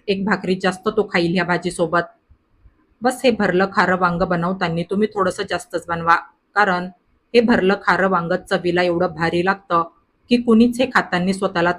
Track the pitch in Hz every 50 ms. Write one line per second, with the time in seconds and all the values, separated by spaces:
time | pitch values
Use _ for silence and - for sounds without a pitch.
0 | _ - 196 190 190 208 214 214 208 180 190 190 190 185 185 - - 220 214 214
1 | 202 202 - 180 170 170 170 185 175 170 175 170 175 180 - - 170 160 170 170
2 | 170 - - _ _ _ - _ _ _ _ _ _ - _ _ _ _ _ _
3 | 220 254 254 - - 254 220 208 208 185 175 180 196 196 - 208 180 180 185 180
4 | 185 175 175 170 190 175 175 170 170 180 190 190 185 165 165 170 170 - 196 202
5 | 214 208 - 202 185 185 180 - 196 - 180 175 - - - 165 - 175 170 165
6 | 165 165 165 170 - - _ _ _ _ _ 202 208 196 180 180 180 185 - _
7 | _ _ _ _ _ _ - 240 233 240 233 185 185 190 202 196 - 202 175 175
8 | 190 190 190 170 170 165 180 180 - - 196 170 165 180 170 180 180 175 170 170
9 | 185 175 156 151 165 165 170 175 175 190 196 196 - - 175 170 170 - - _
10 | _ _ _ _ _ _ 240 247 240 240 226 220 240 240 240 - 269 262 - 202
11 | 175 - 180 175 180 190 190 190 202 185 190 170 170 180 -